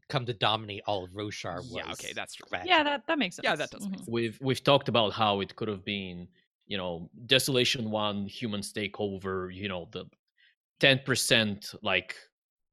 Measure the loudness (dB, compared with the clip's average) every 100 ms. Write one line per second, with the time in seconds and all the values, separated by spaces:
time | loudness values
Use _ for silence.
0 | -4 -2 -2 2 2 2 -2 -6 -2 -2
1 | -2 -6 -6 -4 -6 -6 -6 -8 -8 -8
2 | -8 -8 -8 -12 -8 -4 2 4 4 0
3 | 0 0 0 -2 -2 0 -2 -6 -8 -8
4 | -2 0 0 -2 0 2 6 6 6 4
5 | 4 4 4 4 0 -4 -4 -4 -4 -4
6 | -4 -10 -12 _ _ _ -8 -4 -4 -6
7 | -10 -8 2 4 4 4 4 2 -2 0
8 | 0 -2 -4 -6 -6 -4 -6 -6 -6 -4
9 | -4 -2 -4 -4 -4 -6 -6 -6 -8 -12
10 | -12 _ _ _ _ _ _ 2 4 4
11 | 2 0 4 4 4 -2 -8 -6 0 0
12 | 0 -14 -16 _ _ _ _